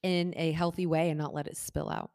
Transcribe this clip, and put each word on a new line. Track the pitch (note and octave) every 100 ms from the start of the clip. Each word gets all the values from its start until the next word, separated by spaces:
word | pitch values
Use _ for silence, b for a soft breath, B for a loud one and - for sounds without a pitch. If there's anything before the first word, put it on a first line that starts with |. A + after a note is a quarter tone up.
in | F#3 F3 F3 -
a | E3
healthy | D#3 E3+ E3+ F3+
way | D#3+ E3+
and | D3+
not | D3+
let | D3 -
it | -
spill | - - G#1+
out. | G#1+ G1+